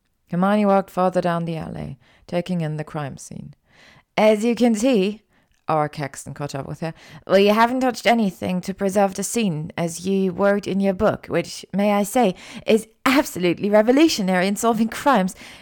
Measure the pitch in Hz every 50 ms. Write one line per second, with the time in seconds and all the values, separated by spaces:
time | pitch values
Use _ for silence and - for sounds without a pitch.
0 | _ _ _ _ _ _ - 170 185 196 208 214 208 202 196 196 190 - - -
1 | 185 185 180 180 175 180 170 170 170 165 165 160 165 - - - 151 147 139 -
2 | _ _ _ _ _ - - 175 175 - 180 175 160 151 151 151 151 - - 156
3 | 147 135 - - - - - - - 147 143 _ _ _ _ _ - - _ _
4 | _ _ _ - 208 214 220 208 208 240 240 202 233 240 226 202 214 269 262 202
5 | 185 208 214 220 _ _ _ _ _ _ _ _ _ - 156 156 151 147 151 -
6 | 151 135 - - - 113 139 - 147 143 - 139 135 - 156 - - 160 160 -
7 | - - - - - - 175 196 202 202 208 220 226 233 254 262 254 254 240 -
8 | - - 233 233 220 190 180 - 202 196 185 180 175 - 190 - 202 196 190 208
9 | 196 196 190 - 202 - - 233 233 196 160 151 156 165 - - 170 170 165 165
10 | 175 190 196 190 190 190 175 175 196 202 202 208 202 - 190 196 196 196 196 190
11 | 220 202 139 - - - 123 170 170 - - - - _ - 190 202 208 208 202
12 | 208 - - 254 240 190 180 - - - - 226 - - 214 226 220 - _ _
13 | _ 269 254 277 - - - 175 180 175 165 - - 208 202 214 214 226 254 277
14 | 330 320 - - 196 185 185 180 180 196 208 196 - 226 233 214 226 226 - -
15 | - 294 269 208 185 185 - - - - - -